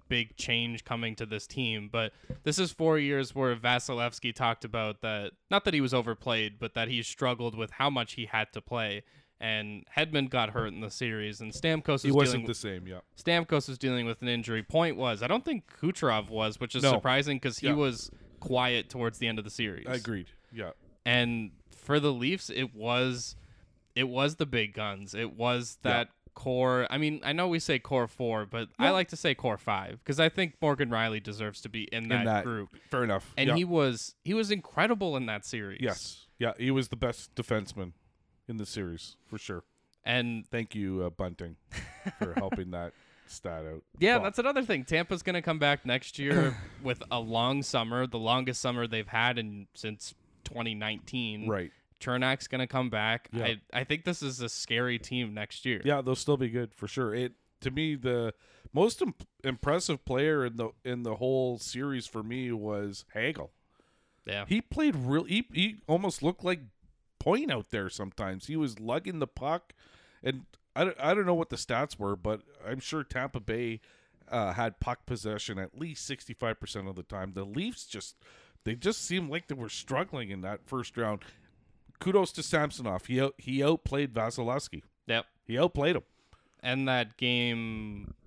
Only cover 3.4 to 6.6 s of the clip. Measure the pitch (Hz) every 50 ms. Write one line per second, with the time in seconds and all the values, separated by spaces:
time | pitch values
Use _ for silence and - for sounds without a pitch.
3.4 | 131 127 120 113 117 120 123 123 - - 127 120 120 120 - - - 120 113 -
4.4 | 131 117 113 - - 110 110 113 110 107 104 - - 110 107 104 101 - - _
5.4 | _ - 196 202 - 208 165 147 135 123 131 127 110 117 110 - - 127 117 110
6.4 | 107 104 101 -